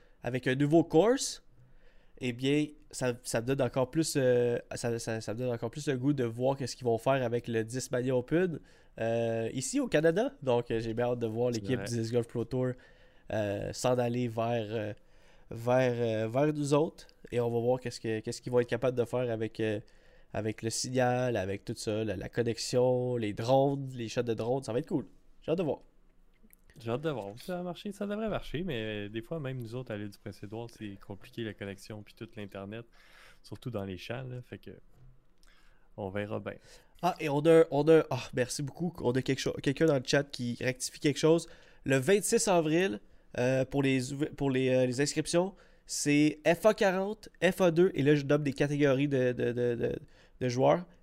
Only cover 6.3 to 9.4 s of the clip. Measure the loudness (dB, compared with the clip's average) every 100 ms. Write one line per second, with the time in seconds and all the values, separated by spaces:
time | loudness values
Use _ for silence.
6.3 | 0 0 0 -4 -4 0 0 2 2 2
7.3 | -2 -2 -2 -2 -6 -4 -2 0 0 2
8.3 | 0 0 -2 -12 -20 -20 -4 -2 0 0
9.3 | -2